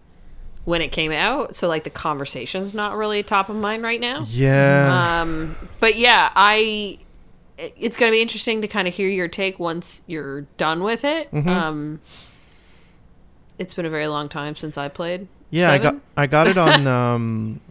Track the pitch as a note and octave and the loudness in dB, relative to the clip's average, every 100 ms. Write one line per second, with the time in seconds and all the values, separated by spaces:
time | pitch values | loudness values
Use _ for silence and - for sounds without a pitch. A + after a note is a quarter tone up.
0 | - - - - - - - E3+ D#3 - | -20 -20 -18 -16 -14 -10 -2 -2 -2 -2
1 | D#3 D#3 G3 C#4 A3+ - F3+ D#3+ D#3 - | -2 0 0 -2 -4 -4 -2 -2 -4 -6
2 | D#3+ C#3+ F#3 C3+ A#2+ F#3+ G3 G#3+ G#3 G3+ | -4 -4 -6 -8 -8 -6 -6 -4 -4 -2
3 | G#3+ G#3 G#3 G3+ G3 G#3+ G#3 A3 A#3 A#3 | -2 -2 0 -2 -2 -4 -4 -4 -4 -2
4 | A#3+ C#4 A2 A#2+ C3+ C#3 C#3 C#3 C#3 F3+ | -4 -4 -4 2 4 6 6 6 4 4
5 | E3+ E3+ E3 D#3+ D#3+ E3 - - A3+ A3 | 2 0 -2 -4 -6 -8 -12 2 2 4
6 | A#3+ G#3 D#3 F#3+ G3+ G#3+ A3 G#3+ G3+ - | 6 6 6 6 6 6 2 -2 -6 -10
7 | - - - - - - - - A3+ - | -20 -20 -20 -20 -20 -16 -16 -6 -6 2
8 | A#3 A3 A3+ G#3+ A#3+ A3 G#3 G#3 F#3 F3+ | 4 4 2 -2 -4 -2 -2 -2 -2 -2
9 | F#3+ F#3+ E3+ - F#3+ F#3 E3+ E3 - - | -2 -2 -4 -2 -4 -2 -6 -6 -10 -16
10 | - D#3+ C#3 C#3 C#3+ - D#3+ E3 G3+ A3+ | -10 -10 -8 -10 -12 -2 -2 0 -2 -2
11 | C#4+ D#4+ D4 D3+ E3 F3+ D#3+ D3+ D3+ D#3 | -2 -2 -4 -2 0 0 0 -4 -8 -10
12 | - - - - - - - - _ _ | -16 -20 -20 -20 -20 -20 -20 -20 _ _
13 | - - - - - - F3+ - E3 D#3 | -20 -20 -20 -20 -20 -12 -10 -6 -6 -4
14 | D3+ D3 D3 D3+ D3 D3+ D#3 D3 C#3+ - | -4 -4 -6 -8 -8 -8 -10 -8 -8 -6
15 | E3+ F#3 G3 - - D#3 F3 C#3+ D3 C#4+ | -6 -6 -10 -20 -4 2 4 6 4 0
16 | - - C#3+ D3+ F3 F#3 D#3+ D3 C3+ B2 | -6 -2 2 4 6 6 6 6 4 2
17 | A#2+ A#2+ A2+ A2 A2 - - | 2 0 -2 -4 -6 -8 -16